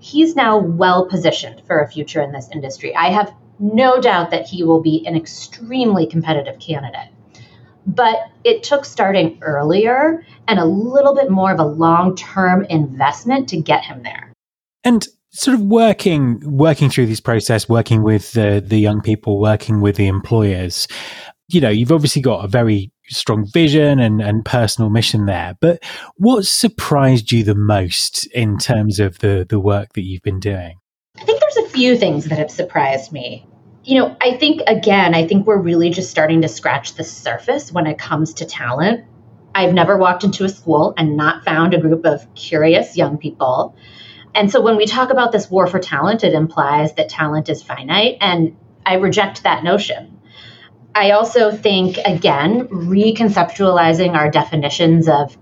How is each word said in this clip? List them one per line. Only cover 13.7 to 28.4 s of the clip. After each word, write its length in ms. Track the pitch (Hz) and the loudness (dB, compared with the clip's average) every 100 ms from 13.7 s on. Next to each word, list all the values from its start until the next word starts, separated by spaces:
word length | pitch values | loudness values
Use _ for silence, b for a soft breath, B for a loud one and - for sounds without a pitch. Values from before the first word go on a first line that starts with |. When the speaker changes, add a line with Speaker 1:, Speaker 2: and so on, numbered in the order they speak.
| 151 | -2
Speaker 1:
him 180 | - 131 | -2 -14
there. 300 | 120 - - _ _ _ _ _ | -14 -16 -18 _ _ _ _ _
Speaker 2:
And 240 | 240 233 - _ _ | 0 0 0 _ _
sort 220 | - - | -6 0
of 80 | 254 | 0
working, 760 | 196 226 226 202 - 156 131 117 | 2 4 4 2 0 0 0 -2
working 460 | 147 139 160 151 143 | -4 2 2 4 2
through 160 | 135 120 | 2 0
this 140 | 110 | -2
process, 480 | - 113 - 113 - | -2 -2 0 -2 2
working 340 | 117 110 110 | 0 2 2
with 300 | 107 107 - | 4 2 0
the, 320 | 113 104 101 98 | 0 0 0 0
the 120 | 110 | 2
young 220 | 107 107 | 2 0
people, 380 | 101 107 - 101 | -2 -4 -2 0
working 420 | 107 107 - 107 | 2 0 0 0
with 160 | 101 101 | 0 2
the 120 | 98 | 0
employers, 800 | 95 - 117 104 92 90 - - B B B B - _ | 0 0 0 2 0 -4 -6 -8 B B B B -20 _
you 120 | 175 | 2
know, 80 | 131 | 2
you've 240 | 107 120 | 2 2
obviously 300 | 160 147 - | 2 2 0
got 220 | 131 113 | 0 -2
a 40 | 104 | -2
very 420 | 120 117 104 98 _ _ | 0 2 0 -2 _ _
strong 380 | - - 117 104 | -10 -2 -2 0
vision 520 | 170 160 147 147 139 | 2 2 4 4 4
and, 200 | 117 107 | 2 2
and 240 | 104 107 | 0 -2
personal 460 | 107 127 113 - 110 | 0 0 0 0 0
mission 360 | 110 110 110 101 | 2 2 0 0
there. 300 | 90 85 87 | -2 -6 0
But 220 | 160 170 B B B _ | 2 2 B B B _
what 300 | 202 254 196 | 2 2 0
surprised 840 | - 240 - - 147 135 131 110 | 0 -2 -2 -2 2 4 2 2
you 120 | 120 | 0
the 100 | 107 | 2
most 720 | 104 104 104 92 - - - - | 0 2 2 0 -4 -4 -6 -8
in 320 | 123 | -4